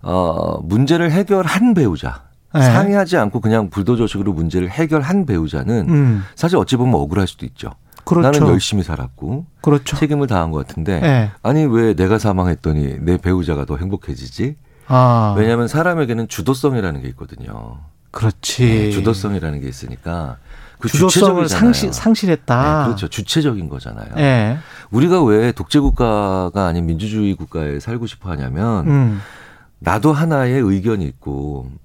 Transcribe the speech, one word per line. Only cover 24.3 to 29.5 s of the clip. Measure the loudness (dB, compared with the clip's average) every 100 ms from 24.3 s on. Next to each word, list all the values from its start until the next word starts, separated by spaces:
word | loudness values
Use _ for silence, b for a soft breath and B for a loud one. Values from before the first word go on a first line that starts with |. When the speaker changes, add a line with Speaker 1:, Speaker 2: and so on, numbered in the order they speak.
| 4 2 -2 B B B
Speaker 1:
우리가 | 2 4 4 6
왜 | 4 4
독재 | 0 0 2
국가가 | 2 2 2 2 0 -2 -2 -2 0
아닌 | 0 -2
민주주의 | -2 -2 -2 0 -2
국가에 | -6 -6 -6 -6
살고 | -6 -8 -8
싶어 | -10 -10
하냐면 | -8 -6 -4 -2 -2 0
Speaker 2:
음. | 2 0 -2 -10 B B